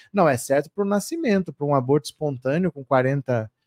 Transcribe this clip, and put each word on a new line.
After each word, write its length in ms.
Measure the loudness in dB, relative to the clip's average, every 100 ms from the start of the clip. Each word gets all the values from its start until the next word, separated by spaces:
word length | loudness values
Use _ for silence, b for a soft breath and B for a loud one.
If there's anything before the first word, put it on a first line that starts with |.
| b
Não, 160 | 2 2
é 80 | 2
certo 340 | 0 0 0
pro 140 | -4
nascimento, 680 | -2 -2 -2 -4 0 0 -2
pra 140 | -6 0
um 80 |
aborto 320 | 0 2 0 0
espontâneo 680 | -8 -6 -4 -2 0 -2
com 120 | -4
quarenta, 680 | 0 2 2 -2 -2 -2 -2 _